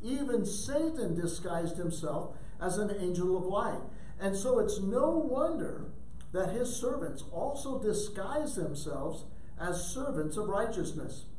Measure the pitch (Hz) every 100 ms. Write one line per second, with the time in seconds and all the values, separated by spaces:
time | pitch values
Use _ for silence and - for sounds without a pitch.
0 | 214 277 285 233 196 - - 285 320 -
1 | 202 165 170 - 180 165 165 180 170 -
2 | 156 - - - - - 180 202 202 202
3 | 180 175 180 185 185 202 220 - - -
4 | - - 196 196 254 233 202 185 190 247
5 | 311 330 262 262 320 320 - - - -
6 | - - - 180 190 233 247 - 254 -
7 | - - - 170 262 285 269 262 208 -
8 | - 190 190 294 302 - 147 143 156 139
9 | 139 - - - - - 170 175 - 254
10 | 277 165 151 214 208 - 226 185 156 -
11 | - - -